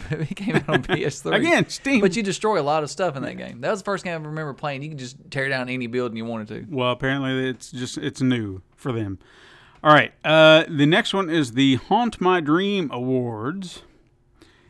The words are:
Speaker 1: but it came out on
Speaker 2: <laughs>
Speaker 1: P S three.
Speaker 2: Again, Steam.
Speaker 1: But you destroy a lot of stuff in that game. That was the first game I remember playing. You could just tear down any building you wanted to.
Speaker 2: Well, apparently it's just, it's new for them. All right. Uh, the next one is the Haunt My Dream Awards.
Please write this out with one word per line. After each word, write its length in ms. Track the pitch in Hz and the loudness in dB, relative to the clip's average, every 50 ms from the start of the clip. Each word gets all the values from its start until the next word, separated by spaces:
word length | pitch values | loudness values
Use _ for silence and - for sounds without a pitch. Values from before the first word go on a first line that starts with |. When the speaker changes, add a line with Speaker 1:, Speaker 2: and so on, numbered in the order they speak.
| - - | -4 -6
Speaker 1:
but 100 | 156 - | -6 -4
it 160 | 156 - 196 | -4 -6 -6
came 220 | - 196 - 156 | -6 -4 -2 -2
out 100 | 151 - | -2 0
on 160 | - 147 131 - | 0 -2 -2 -2
Speaker 2:
<laughs> 0 | |
Speaker 1:
P 220 | - 180 - - | -2 -4 -2 -2
S 160 | 147 - - | -4 -6 -6
three. 140 | - 160 180 | -2 -2 0
Speaker 2:
Again, 320 | 226 285 349 330 226 - - | 2 2 4 4 2 2 0
Steam. 320 | - - - 269 277 208 | -6 -6 -2 0 2 2
Speaker 1:
But 160 | 196 185 - | 2 2 2
you 60 | 233 202 | 0 -2
destroy 360 | 196 160 - 214 214 208 165 | -2 -2 -2 0 0 0 0
a 40 | 139 | 0
lot 200 | 143 156 156 147 | 0 0 0 -2
of 60 | 139 | -4
stuff 260 | - - 185 165 139 | -4 -4 -4 -4 -4
in 80 | 131 123 | -6 -8
that 140 | 123 123 | -8 -10
game. 240 | 123 123 127 123 117 | -10 -12 -14 -10 -6
That 100 | 135 175 | -4 -4
was 80 | 220 190 | -4 -4
the 60 | - | -4
first 180 | 208 196 - 190 | -6 -6 -6 -6
game 80 | 185 165 | -8 -8
I 120 | 160 151 | -8 -8
remember 280 | 151 151 160 156 143 127 | -8 -8 -8 -8 -10 -10
playing. 300 | - 156 147 139 131 147 | -8 -8 -8 -8 -8 -10
You 60 | 156 | -10
could 80 | 156 135 | -12 -12
just 160 | 127 123 135 - - - | -12 -14 -16 -18 -16 -8
tear 160 | - 139 135 | -6 -4 -2
down 220 | 139 135 131 123 127 | -2 -2 -4 -4 -4
any 180 | 127 127 120 | -4 -6 -4
building 300 | 113 120 123 123 120 110 | -2 -2 -2 -2 -2 -4
you 80 | 113 113 | -6 -6
wanted 240 | 117 117 110 107 110 | -6 -6 -8 -8 -10
to. 160 | 110 117 117 - | -12 -12 -10 -6
Speaker 2:
Well, 220 | 151 127 123 123 | -4 -2 0 0
apparently 560 | 123 - 135 135 139 139 135 131 131 131 131 131 | 0 -2 -2 -2 -2 -2 -2 -2 -2 -2 -2 -4
it's 220 | 127 - - - | -6 -8 -12 -14
just, 260 | - 123 127 - - | -10 -10 -8 -8 -8
it's 240 | - 151 139 - - | -6 -8 -6 -4 0
new 400 | 131 127 127 117 107 98 92 92 - _ _ | 0 0 0 0 -2 -6 -8 -12 -16 _ _
for 160 | _ - 139 | _ -8 -6
them. 280 | 117 110 107 98 95 - _ _ _ - - - - - - _ _ _ | -4 -4 -4 -6 -8 -10 _ _ _ -20 -20 -20 -20 -20 -20 _ _ _
All 120 | - 156 151 | 6 8 8
right. 180 | 139 113 - - _ - | 8 6 4 -2 _ 0
Uh, 400 | 151 156 160 156 156 156 160 156 | 4 6 8 10 10 10 8 6
the 180 | - 170 139 147 | 2 2 2 4
next 280 | 147 180 233 - - 196 | 4 4 4 2 0 -2
one 160 | 196 185 156 | -2 -2 0
is 240 | 165 160 139 113 110 | 0 0 0 0 0
the 220 | 135 135 135 131 | 2 2 4 2
Haunt 440 | 113 - - 196 226 240 220 - - | 0 0 0 2 2 2 0 -2 0
My 220 | 185 180 185 175 | 2 2 2 2
Dream 480 | 147 143 156 180 196 202 202 190 165 123 | 2 2 2 2 2 0 0 -2 -2 -4
Awards. 920 | 131 123 127 131 127 127 123 120 113 104 110 143 185 196 185 175 - - - - _ _ _ _ _ _ _ _ _ _ _ _ _ _ _ | -4 -4 -2 0 0 0 0 -2 -6 -6 -6 -6 -6 -8 -10 -12 -14 -18 -20 -20 _ _ _ _ _ _ _ _ _ _ _ _ _ _ _